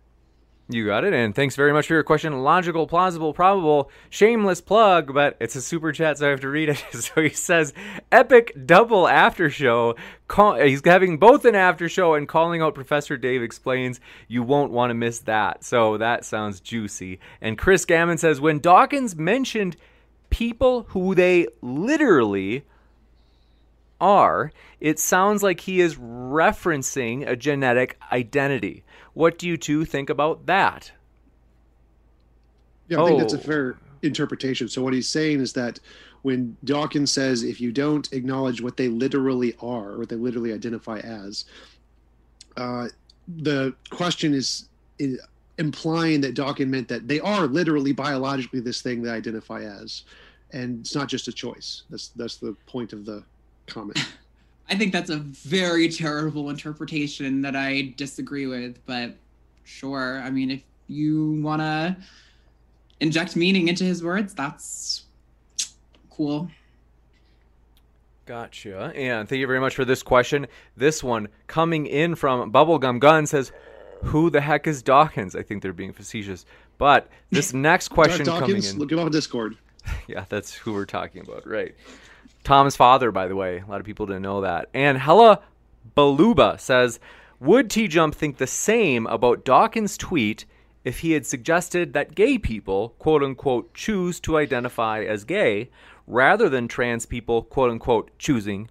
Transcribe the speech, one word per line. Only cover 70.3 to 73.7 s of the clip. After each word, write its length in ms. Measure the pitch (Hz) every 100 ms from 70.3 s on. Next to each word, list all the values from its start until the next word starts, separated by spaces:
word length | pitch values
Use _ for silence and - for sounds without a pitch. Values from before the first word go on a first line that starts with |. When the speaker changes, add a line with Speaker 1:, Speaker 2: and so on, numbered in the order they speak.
| 143 139 - _ -
Speaker 1:
This 260 | 139 156
one 260 | 131 113 104 _ -
coming 380 | 160 165 160 143
in 280 | 143 170
from 380 | 160 143 123 113
Bubblegum 480 | 127 156 156 131 120
Gun 260 | 143 160 147
says, 240 | 147 127 - -